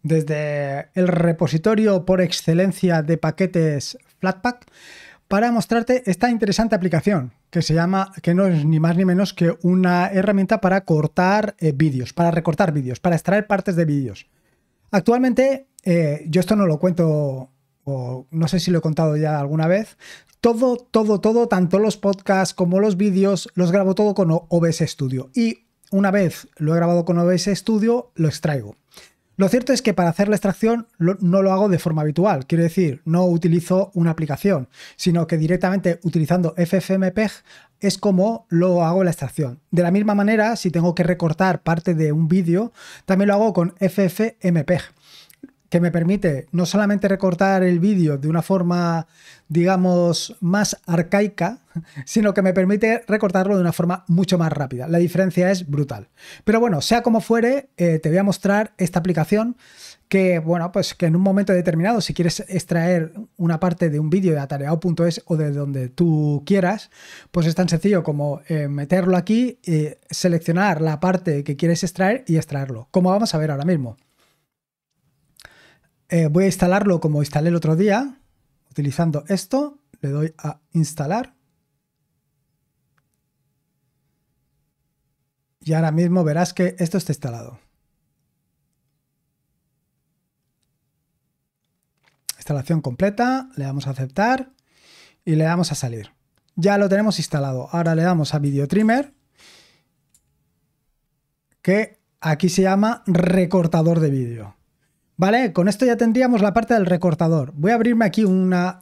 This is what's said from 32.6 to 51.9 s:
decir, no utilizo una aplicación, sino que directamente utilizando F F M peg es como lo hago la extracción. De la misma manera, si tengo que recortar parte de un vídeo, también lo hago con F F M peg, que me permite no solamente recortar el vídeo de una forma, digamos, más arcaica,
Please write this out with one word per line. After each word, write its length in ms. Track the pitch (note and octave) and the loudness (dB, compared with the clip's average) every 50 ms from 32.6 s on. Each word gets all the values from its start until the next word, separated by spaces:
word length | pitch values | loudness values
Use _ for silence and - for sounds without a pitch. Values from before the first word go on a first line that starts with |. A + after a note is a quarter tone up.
| E3+ | 0
decir, 380 | E3 E3 G3 F3+ D3+ B2 - _ | 0 2 0 0 0 -2 -4 _
no 220 | D#3+ D#3+ F3 F#3 | -2 0 2 2
utilizo 640 | F3+ E3+ E3+ E3+ E3+ E3 F3 E3+ - F#3 F#3 G3 F#3+ _ | 2 2 2 2 2 2 2 0 0 0 0 0 -2 _
una 160 | F3 E3 E3+ | 0 0 0
aplicación, 580 | D#3+ E3 D#3+ D3+ C#3 - - G3 F#3+ C#3+ B2+ - _ - - - - | 0 -2 -4 -6 -6 -2 0 0 0 0 -2 -8 _ -20 -20 -20 -14
sino 320 | - - F#3 E3 E3+ E3 | -4 -2 0 0 0 0
que 100 | E3 E3+ | 0 -2
directamente 640 | D#3+ D#3 D#3 F#3 F3+ - F3+ F#3+ G3+ - F3+ E3+ - - | -2 0 0 0 0 0 0 -2 0 0 -2 -2 -2 -4
utilizando 500 | E3+ - E3+ D#3 - F3 F#3 F3 - - | -2 -2 0 0 2 0 0 0 -2 -2
F 220 | - F3 E3 - | -2 -2 0 0
F 160 | F#3+ - - F#3+ | -2 0 0 -2
M 180 | F#3+ F#3+ F#3 | 0 0 -2
peg 200 | F#3 G#3+ A3 G3 - - _ _ - - - _ _ _ | 0 -2 -4 -4 -4 -10 _ _ -20 -20 -20 _ _ _
es 160 | - G3+ F#3+ | -4 -4 -4
como 480 | - - G#3 F#3+ F3+ F#3+ A3 A3+ - _ | 0 0 0 2 2 2 0 -2 -6 _
lo 380 | _ F3 E3 F3 F#3 F3+ F3 E3+ | _ 0 2 2 2 2 2 2
hago 180 | D#3+ E3+ F#3+ F#3+ | 2 2 2 0
la 80 | F3+ | 0
extracción. 480 | D3+ - C#3 B2 - - D3+ B2 A#2+ - _ _ | 0 -2 -8 -8 -6 -6 -6 -6 -8 -14 _ _
De 120 | - E3+ F3 | 0 0 2
la 80 | F3 | 2
misma 240 | F#3 G3+ G#3 G#3+ G#3 | 2 2 2 2 2
manera, 400 | G3+ G3+ G#3 A3 G#3+ G#3 A3 A#3 | 2 2 2 2 2 2 0 -2
si 160 | - - F#3 | -2 -4 -2
tengo 240 | C#3+ E3+ E3 F3 E3+ | 0 2 0 0 0
que 80 | - E3+ | 0 0
recortar 600 | E3+ F3+ F3 F3 E3 D#3 - F#3+ F#3+ F3 - _ | 0 0 0 0 -2 0 0 0 0 0 -2 _
parte 320 | E3 E3 E3 - F#3 E3+ | -2 -2 -2 0 -2 0
de 180 | D#3 D#3+ D3+ D3+ | 0 0 0 0
un 160 | D#3 E3 D3+ | 0 2 2
vídeo, 420 | F3 G3 F3+ E3 E3+ F#3 A3+ A#3 _ - - - - - _ | 2 2 2 2 0 0 0 -4 _ -18 -20 -20 -20 -18 _
también 240 | - F#3+ F#3+ G3+ | 0 0 2 4
lo 60 | G#3 G3+ | 2 4
hago 180 | G3+ A3 A3+ | 2 2 2
con 240 | F#3+ F#3 E3+ F3+ - _ | 2 0 -2 -2 -2 _
F 260 | G3 F#3 F#3+ - G3 | -2 -2 2 2 0
F 320 | F3 - - G#3+ A3+ - _ | 0 0 -2 -4 -4 -4 _
M 240 | - F#3 F3 E3 C#3 | -2 0 0 0 0
peg, 200 | - F3+ D3 - - _ _ _ _ - - - _ - _ - - _ _ _ | 0 -2 -2 -2 -8 _ _ _ _ -20 -20 -20 _ -20 _ -20 -20 _ _ _
que 140 | _ - F3 | _ 0 0
me 100 | E3+ E3+ | 0 2
permite 560 | D#3+ E3+ E3 E3+ G3+ G3+ G3+ F3 C#3+ C3 - _ | 0 0 0 0 0 0 0 -2 -2 -2 -8 _
no 140 | - E3+ F3+ | -2 -2 -2
solamente 440 | D#3+ - G3+ G#3+ G3+ G#3 G3 - G3 | 0 0 0 0 0 0 0 0 0
recortar 520 | G3 F#3+ - F#3 E3+ E3 G3 G3 G3 F#3+ | 0 0 0 -2 0 2 0 2 2 2
el 180 | F#3 F3+ F3+ E3+ | 2 2 2 2
vídeo 380 | E3+ G#3 G#3+ F#3 E3+ D3+ C#3+ | 2 2 2 2 2 0 0
de 100 | C3+ C#3 | -2 -2
una 140 | D3+ D#3+ E3+ | -2 -2 -2
forma, 640 | D#3+ - G3 F#3+ F3+ F3 D#3 F3 F3 E3+ E3 E3 D#3 _ _ _ - - - _ _ _ | 0 0 0 0 0 0 0 0 0 -2 -2 -4 -6 _ _ _ -20 -20 -20 _ _ _
digamos, 840 | D3+ E3+ E3+ F#3 F#3+ F3+ F#3 F#3 F3+ F3 F3 E3+ E3 - - - - - | 0 0 2 2 2 2 2 2 2 2 2 2 0 -2 -6 -10 -10 -6
más 420 | F#3+ E3+ F#3 G3+ G#3 - - - _ | -2 -2 0 0 0 -2 -4 -8 _
arcaica, 720 | - E3+ E3+ E3+ E3+ - G3+ G#3 G3+ G3+ - E3+ F#3 A#3 - _ _ _ E3+ E3 - | -2 -2 -2 0 0 0 0 0 -2 -2 -4 -4 -4 -4 -8 _ _ _ -14 -14 -12